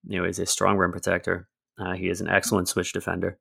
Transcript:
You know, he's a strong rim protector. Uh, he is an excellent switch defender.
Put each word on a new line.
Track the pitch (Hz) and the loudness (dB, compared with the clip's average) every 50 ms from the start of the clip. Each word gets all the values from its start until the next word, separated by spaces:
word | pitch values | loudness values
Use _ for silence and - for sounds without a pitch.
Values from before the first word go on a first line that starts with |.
| - | -8
You | 85 101 90 | -4 -2 -2
know, | 90 | 0
he's | 90 92 92 | -2 -2 -2
a | 87 | -2
strong | - - - 98 95 101 98 | -2 0 2 4 4 6 4
rim | 92 90 | 4 2
protector. | 87 90 - 98 92 90 - 90 90 90 92 _ _ _ _ _ _ - | 0 -2 0 0 0 0 0 -2 -2 -2 -4 _ _ _ _ _ _ -8
Uh, | 101 90 | -6 -6
he | 92 92 92 90 | -4 -4 -2 -2
is | 90 87 | -2 -2
an | - 82 | -2 2
excellent | 95 98 - - 107 98 90 - | 2 2 4 4 2 2 2 0
switch | - 90 90 - - | 0 -2 -2 -2 -4
defender. | - - 92 90 90 90 92 90 _ | -6 -4 -4 -2 -2 -2 -4 -4 _